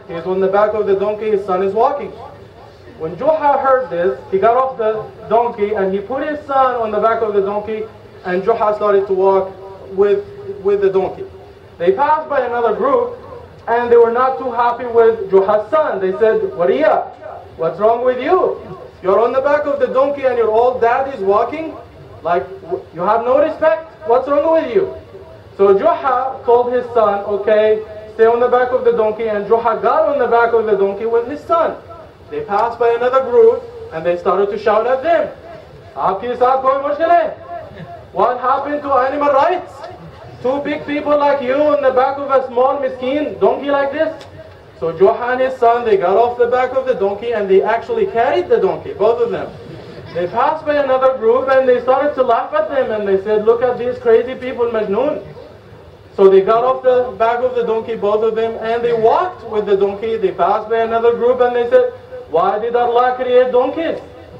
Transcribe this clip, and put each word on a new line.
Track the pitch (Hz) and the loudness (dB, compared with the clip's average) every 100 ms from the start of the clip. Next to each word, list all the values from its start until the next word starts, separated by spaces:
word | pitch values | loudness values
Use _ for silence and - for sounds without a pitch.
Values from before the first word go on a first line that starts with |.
| - | -10
He's | 170 | -8
on | 185 190 | -4 -2
the | 185 | 0
back | 202 214 | 2 2
of | 214 196 | 0 0
the | 190 | 0
donkey, | 208 214 220 | 0 -4 -2
his | 202 - | -2 -2
son | 185 | -2
is | 196 | -2
walking." | 214 254 294 - - - - - - - - - - | 0 0 0 -8 -14 -18 -20 -20 -20 -20 -20 -20 -12
When | 170 175 | -10 -4
Juha | 269 311 294 262 | -2 0 2 2
heard | 262 254 254 | 2 0 0
this, | 170 185 - - | -2 -2 -2 -4
he | 190 | 0
got | 214 247 | 2 2
off | 262 254 | 0 -2
the | 214 220 - - 170 | -2 -2 -8 -16 -2
donkey, | 220 233 - 208 | 0 0 -2 -2
and | 208 190 | -2 -2
he | 196 | -4
put | 196 262 311 | -6 -6 -4
his | 294 - | -8 -2
son | 269 262 240 | 0 2 0
on | 220 | -4
the | 208 | 0
back | 220 226 | 0 0
of | 208 | 0
the | 202 | -2
donkey, | 190 208 208 214 214 - - - | -2 -4 -6 -8 -8 -14 -20 -14
and | 185 180 | -6 -2
Juha | 190 226 214 208 | 0 0 0 0
started | 208 196 190 | 2 2 2
to | |
walk | 185 196 190 185 - - - 196 190 | 2 4 2 0 -8 -16 -18 -10 0
with, | 202 202 - - 202 196 | 2 2 -2 -14 -14 -6
with | 185 202 | -2 0
the | 190 | 0
donkey. | 190 180 - - - - - - - | 0 -2 -8 -14 -16 -20 -20 -20 -2
They | 175 | 0
passed | 233 285 311 302 | 2 2 0 0
by | 277 | -2
another | 233 240 226 196 | -2 -2 -2 0
group, | 247 247 - - - - - - - | 0 0 0 -6 -16 -18 -20 -14 -2
and | 233 240 | -2 4
they | 233 | 6
were | 233 | 6
not | 233 262 254 | 4 0 0
too | 254 | -4
happy | 233 240 240 247 | 0 0 -2 -2
with | 233 226 220 190 | 4 4 2 2
Juha's | 190 190 214 208 | 2 4 0 0
son. | 311 302 190 | 0 0 -2
They | 185 | -4
said, | 196 220 214 190 | 2 2 2 -2
"Wariya, | 170 180 262 311 - - - - - - - | 0 0 2 2 2 -2 -12 -16 -16 -18 -6
what's | 160 160 | -6 0
wrong | 214 233 254 | 0 2 0
with | 247 | -2
you? | 285 370 196 190 - - - - | 0 2 0 -2 -10 -16 -18 -6
You're | 180 208 | 0 2
on | 240 | 2
the | 262 | 0
back | 277 294 285 | 0 0 -2
of | - | -2
the | 240 | 0
donkey | 247 285 285 | 0 0 0
and | 262 240 | -2 0
your | 220 | 2
old | 220 247 254 | 2 2 2
dad | 226 254 277 | 0 0 -2
is | 254 | -4
walking? | 190 208 233 302 320 - - - - - | 0 0 0 -4 -10 -12 -18 -20 -20 -10
Like, | 156 175 - - | -2 -2 -4 -14
w-, | - - - | -8 -8 -8
you | 160 | -4
have | 185 226 240 | 0 0 2
no | 277 | 2
respect? | 311 - 320 320 - - 214 | 2 0 0 0 -6 -12 0
What's | 247 269 | 0 2
wrong | 294 320 | 0 2
with | 320 269 | 2 2
you?" | 202 - - - - - - - - | 0 -2 -6 -18 -20 -20 -20 -20 2
So | 202 196 | 4 6
Juha | 311 330 277 247 262 - 240 | 4 2 0 -2 -2 -4 2
told | 240 240 | 4 4
his | 247 - | -2 0
son, | 233 208 196 202 | 2 2 0 -4
"Okay, | 202 - 214 214 214 - - - | -4 2 2 4 2 -2 -14 -14
stay | - 226 | 2 2
on | 240 | 4
the | 247 | 2
back | 247 247 | 2 2
of | 254 226 | 2 2
the | |
donkey," | 220 214 214 220 | 2 0 -2 -4
and | 208 190 | -4 0
Juha | 226 233 220 | 0 0 0
got | - 294 302 | 0 2 0
on | 285 | 0
the | 233 | 2
back | 233 233 | 2 4
of | 233 214 | 2 2
the | 196 | 2
donkey | 196 196 226 | 0 -2 -2
with | 233 240 | -2 -2
his | 294 | -8
son. | - 339 311 - - - - - - | -2 0 0 -4 -14 -20 -20 -20 -12
They | 147 | -10
passed | 151 202 233 233 | -4 -2 -2 0
by | 233 | 0
another | 233 247 262 226 | 2 0 0 2
group, | 240 226 254 - - - | 6 6 4 -6 -16 -12
and | 160 170 | -6 -4
they | 175 | -2
started | 185 180 202 | 0 0 0
to | 214 | -2
shout | - 208 233 | 0 0 0
at | 262 | -2
them, | 311 320 - - - - - - - 135 | 0 0 -2 -8 -18 -20 -20 -20 -16 -4
"Aapke | 160 196 240 240 | -4 -2 -6 0
saath | 247 262 | 2 2
koi | 262 277 285 | 2 0 -2
mushkil | 294 330 | -2 4
hai? | 349 320 - - 349 - - 165 - - | 4 2 -6 -14 -14 -14 -16 -16 -18 -10
What | 180 220 247 | -2 0 0
happened | 247 277 285 294 | -2 -2 -2 -6
to | 277 | 0
animal | 262 262 294 285 | 0 0 0 2
rights? | 269 320 359 - - - - - - - - | 2 2 0 -6 -16 -16 -18 -20 -20 -20 -8
Two | 247 285 | -4 -4
big | 285 302 294 | -4 -8 -6
people | 285 294 294 | -6 0 2
like | 285 269 | 2 0
you | 247 277 | 0 2
on | 302 285 | 2 2
the | 262 | 2
back | 254 269 277 | 2 0 -2
of | 269 | 0
a | 262 262 | 0 0
small | 240 262 285 | 0 2 2
miskin | 262 - 254 294 285 - | -4 -4 -4 -2 -4 0
donkey | 202 254 285 | 0 0 0
like | 285 277 | 0 0
this?" | 294 320 - - - - - - - | -2 -4 -4 -16 -20 -20 -20 -20 -8
So | 165 | -6
Juha | 165 196 233 240 | 2 2 4 -2
and | 254 | 0
his | 262 - | -2 2
son, | 233 240 220 | 2 4 2
they | 196 | 2
got | 175 208 | 4 2
off | 240 240 | 2 2
the | 233 | 0
back | 254 254 262 | 2 0 -2
of | 262 | -2
the | 240 | 0
donkey, | 196 202 233 | 0 -2 -4
and | 220 196 | -4 2
they | 190 | 2
actually | 202 233 240 226 196 | 2 -2 -2 -2 -2
carried | 226 254 359 285 | 0 0 0 2
the | 226 | 2
donkey, | 190 156 - | 2 -2 -8
both | - 214 240 | 0 0 2
of | 226 | 0
them. | 170 - - - - - - - | -2 -8 -12 -16 -18 -18 -18 -10
They | 165 175 | -6 -4
passed | 226 277 311 294 | 0 0 0 -2
by | 294 | 0
another | 269 262 262 233 | 2 2 2 2
group, | 220 254 262 | 2 2 4
and | 262 262 | 2 4
they | 247 | 2
started | 247 269 294 269 | 2 2 2 0
to | |
laugh | 240 233 277 | 2 2 0
at | 302 302 | -2 -2
them, | 277 233 | -2 -2
and | 214 202 | -2 0
they | 190 | 0
said, | 202 214 214 | 2 2 2
"Look | 233 | 2
at | 254 202 | 2 0
these | 247 247 | -4 -2
crazy | 240 226 247 262 | 2 4 2 -6
people, | 254 226 226 | -8 -4 -2
Majnoon." | 220 185 208 285 - - - - - - - - - - - | -2 -2 0 0 -4 -10 -18 -20 -20 -20 -20 -20 -20 -14 2
So | 190 | 4
they | 190 | 6
got | 190 226 | 4 2
off | 254 262 | 2 0
the | 254 247 247 196 | 2 2 0 0
back | 226 240 | 0 0
of | 254 240 | -2 -2
the | |
donkey, | 202 220 220 214 | -2 -2 -4 -4
both | 202 214 | -2 0
of | 226 214 | 0 0
them, | 226 226 | -4 -4
and | 220 233 | -4 -2
they | 233 | 0
walked | 226 220 339 370 - 226 | 2 4 4 0 -6 -6
with | 214 196 | -4 0
the | 196 | 2
donkey. | 196 196 226 220 | 2 -2 -4 -2
They | 185 | -2
passed | - 180 220 214 | 0 0 0 0
by | 226 | -2
another | 226 226 233 | 0 2 2
group, | 214 240 254 | 2 0 2
and | 247 240 | 2 0
they | 240 | 2
said, | 254 247 - - - - | 4 2 -4 -16 -16 -4
"Why | 156 190 208 | 0 0 0
did | 233 240 | -2 0
Allah | 240 240 254 247 | 2 2 0 0
create | 247 247 254 | 2 2 4
donkeys? | 247 277 294 320 - - - - | 2 0 -2 -4 -6 -10 -20 -20